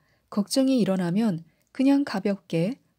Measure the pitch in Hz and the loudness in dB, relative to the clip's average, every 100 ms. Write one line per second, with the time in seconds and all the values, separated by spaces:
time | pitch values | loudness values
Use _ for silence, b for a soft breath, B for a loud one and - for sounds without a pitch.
0 | b b b - 202 269 262 262 190 190 | b b b -6 -2 0 2 2 2 0
1 | 175 185 226 165 b b b - 269 277 | 0 0 0 -2 b b b 0 2 2
2 | 285 196 202 196 - 165 180 277 _ | 0 -2 -4 -4 -4 -2 -2 -4 _